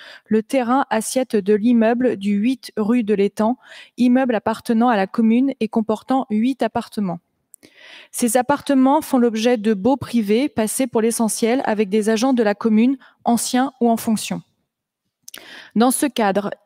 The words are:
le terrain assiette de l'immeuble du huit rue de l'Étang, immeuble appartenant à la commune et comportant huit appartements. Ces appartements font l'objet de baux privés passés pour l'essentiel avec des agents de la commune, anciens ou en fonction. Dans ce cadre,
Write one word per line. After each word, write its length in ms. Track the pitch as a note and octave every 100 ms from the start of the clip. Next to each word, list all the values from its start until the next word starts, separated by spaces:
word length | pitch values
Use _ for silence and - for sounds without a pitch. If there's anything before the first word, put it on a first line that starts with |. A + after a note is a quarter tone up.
| - - -
le 160 | A3
terrain 440 | G#3+ C4+ A#3 C4+ -
assiette 460 | A3 - B3+ B3+ A3
de 180 | F#3+
l'immeuble 600 | G#3 A3+ A#3+ A3 A#3+ B3+ G3
du 160 | G3
huit 400 | G3+ A3+ C4 - -
rue 280 | G#3 B3
de 100 | G#3+
l'Étang, 440 | G3+ G3+ - A3 B3+ - - - -
immeuble 380 | B3 B3+ C4
appartenant 540 | G#3+ - A3 - A3+ B3
à 80 | G#3+
la 100 | F#3+
commune 460 | - A3 A#3 C4+ -
et 80 | G#3+
comportant 580 | A#3 G#3+ G#3+ - C4 -
huit 340 | G#3+ A#3+ C4+
appartements. 560 | A3+ A#3+ - - G3 E3+ _ _ _ - _ _ - - -
Ces 260 | - A#3+ B3
appartements 640 | B3 C#4+ - C#4 C4 D4+
font 160 | - C4
l'objet 380 | A#3 A3 A#3+ B3
de 160 | G#3
baux 240 | G#3 A3 C#4
privés 520 | - A#3 G3+ G#3+ D4
passés 400 | - A3 - C4
pour 120 | A#3
l'essentiel 600 | A3+ A#3 A3 - A3 B3+
avec 240 | - G#3 G3+
des 200 | A3 G#3
agents 240 | A3 C4
de 100 | B3
la 140 | G#3 G#3
commune, 400 | A3+ G#3+ B3 C4+ - _
anciens 480 | - A#3 - B3+ C4+ -
ou 80 | A#3
en 80 | A3+
fonction. 460 | - G#3+ - E3+ - _ _ _ _ _ _ _ - - - - - G#3
Dans 160 | B3
ce 140 | - D4
cadre, 440 | - G3+ F#3+ G3+ -